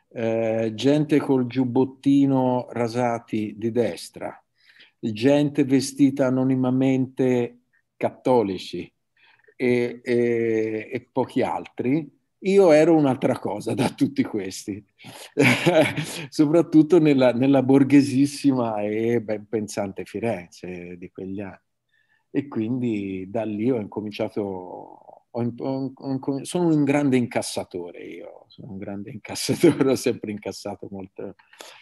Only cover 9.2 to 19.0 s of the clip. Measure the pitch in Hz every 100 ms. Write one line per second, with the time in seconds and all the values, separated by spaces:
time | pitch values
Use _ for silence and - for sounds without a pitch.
9.2 | _ _ _ - 123 123 120 120 127 120
10.2 | 120 117 113 110 110 110 110 127 - 131
11.2 | 120 131 92 85 85 - 120 156 151 _
12.2 | _ _ 190 196 180 151 160 160 139 127
13.2 | 139 123 101 104 113 113 107 - 139 -
14.2 | - 107 95 - - 101 - _ 120 -
15.2 | - - 127 120 170 160 135 - 160 -
16.2 | 143 - 147 170 160 156 151 180 151 135
17.2 | 127 117 135 135 123 139 131 143 127 127
18.2 | 143 - 143 131 117 107 104 107